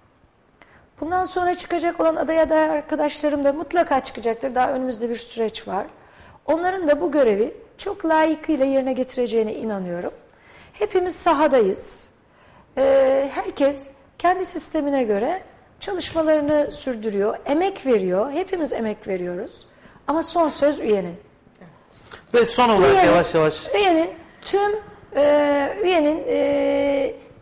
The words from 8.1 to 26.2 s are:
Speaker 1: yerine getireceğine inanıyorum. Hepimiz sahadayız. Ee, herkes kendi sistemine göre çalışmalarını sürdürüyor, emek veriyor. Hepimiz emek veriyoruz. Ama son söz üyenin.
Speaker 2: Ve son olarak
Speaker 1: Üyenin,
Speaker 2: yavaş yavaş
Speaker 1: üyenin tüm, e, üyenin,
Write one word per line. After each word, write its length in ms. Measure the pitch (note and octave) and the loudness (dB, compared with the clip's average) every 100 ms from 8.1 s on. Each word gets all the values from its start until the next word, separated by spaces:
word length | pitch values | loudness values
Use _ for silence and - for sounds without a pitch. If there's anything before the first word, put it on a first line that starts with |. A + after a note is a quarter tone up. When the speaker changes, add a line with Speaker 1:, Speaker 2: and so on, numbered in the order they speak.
| D#4+ D#4+ D4+ - D4 C4+ | 2 2 0 -2 0 2
Speaker 1:
yerine 280 | C4+ C4 | 2 0
getireceğine 600 | B3+ B3+ - A#3+ A3+ G#3+ | -2 -4 -4 -2 0 -2
inanıyorum. 600 | A3+ A3 G3+ F3+ F3 G#3+ - _ _ _ - - | -4 -6 -6 -6 -6 -8 -10 _ _ _ -20 -20
Hepimiz 420 | - G#4 F#4+ F4+ D#4+ | -6 -2 0 -2 -2
sahadayız. 960 | - C#4+ D4+ C4 G3 G3 - - - _ _ _ _ _ _ - | 0 2 4 4 2 -2 -8 -16 -20 _ _ _ _ _ _ 0
Ee, 520 | C4+ C4+ C4+ C4+ C#4 | 4 4 4 2 0
herkes 580 | - G4 - C#4 C#4 - - _ - | -4 -6 0 0 0 -8 -20 _ -2
kendi 280 | E4+ F#4 F#4 | 0 0 -2
sistemine 580 | E4+ - D#4+ C#4+ C#4 | -8 -6 -4 0 0
göre 400 | A#3 G3+ B3 F#4 - - _ _ | 0 0 -2 -4 -8 -20 _ _
çalışmalarını 920 | - F#4 - E4 D#4 D#4 D4 D4+ C#4+ | -8 -8 -4 -2 2 2 2 0 0
sürdürüyor, 640 | G3+ - A#3 A3 G3+ G3+ - - | -4 -8 -6 -4 -2 -2 -2 -2
emek 400 | C#4+ F#4+ G4 C4+ | 0 0 -2 0
veriyor. 460 | A3+ F#3 F#3 B3+ | 0 2 0 -2
Hepimiz 420 | C#4+ F#4+ F#4 C#4+ | -4 -4 -4 -4
emek 340 | - A3 G#3+ - | -4 -6 -6 -6
veriyoruz. 580 | F#3 F3 F3+ A#3 - - _ - - - | -6 -6 -8 -12 -16 -20 _ -20 -12 -4
Ama 120 | D4+ | -4
son 260 | D#4+ F4 D#4 | -2 0 0
söz 300 | - C#4+ - | 2 0 0
üyenin. 360 | - G#3 F3 E3+ - _ _ _ F3 - _ _ - - - | 0 0 -2 -10 -18 _ _ _ -20 -20 _ _ -20 -20 -2
Speaker 2:
Ve 120 | A#3+ A#3 | 2 2
son 240 | - B3 | 4 4
olarak 240 | G#3 F#3+ | 6 6
Speaker 1:
Üyenin, 140 | F#4+ F4+ | 6 6
Speaker 2:
yavaş 260 | F3 E3 E3 | 4 4 2
yavaş 400 | D#3 D#4 - G4+ | 2 0 -2 2
Speaker 1:
üyenin 340 | G4+ D#4+ E4+ - - - | 4 4 2 -4 -20 -18
tüm, 300 | - G4 G#4 G#4+ - - - - | -2 0 0 -2 -8 -18 -6 0
e, 600 | D4 D4 D4 C#4+ C#4 F#4+ | 4 4 4 2 -2 -2
üyenin, 400 | F#4 F4+ D4 D#4 | 0 2 2 0